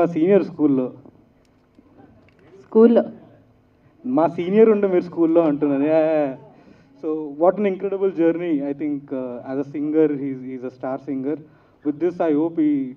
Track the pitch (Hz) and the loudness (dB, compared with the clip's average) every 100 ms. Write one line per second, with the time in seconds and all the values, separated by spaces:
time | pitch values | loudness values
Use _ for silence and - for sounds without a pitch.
0 | 170 165 175 202 165 - 147 131 127 - | 2 2 4 4 2 0 0 2 -2 -8
1 | - - _ _ _ _ _ _ _ _ | -20 -20 _ _ _ _ _ _ _ _
2 | - _ _ _ _ - - 220 233 226 | -20 _ _ _ _ -20 -2 6 6 6
3 | - - - - _ _ _ _ _ _ | 0 -6 -20 -20 _ _ _ _ _ _
4 | 123 135 160 170 175 208 226 208 202 180 | -4 0 0 -2 0 4 6 4 2 0
5 | 175 170 165 165 165 143 147 139 147 160 | 0 0 2 4 2 2 0 0 2 2
6 | 156 156 143 131 - - - - _ _ | 2 0 -2 -6 -16 -20 -20 -20 _ _
7 | 160 156 151 143 175 190 208 185 196 190 | -8 -6 -8 0 2 2 0 -2 -4 -2
8 | 196 160 165 165 175 147 139 143 151 143 | -2 0 0 0 -2 -4 -4 -6 -6 -6
9 | 143 135 127 120 131 135 139 143 151 156 | -8 -8 -8 -10 -8 -8 -8 -6 -2 2
10 | 156 143 139 131 127 131 123 123 131 131 | 2 0 -6 -8 -10 -12 -12 -10 -10 -8
11 | - 135 131 156 156 _ _ _ 147 147 | -8 -8 -6 -8 -12 _ _ _ -8 -4
12 | 170 175 170 147 165 165 151 147 131 | -4 -2 -2 0 -2 0 0 0 -4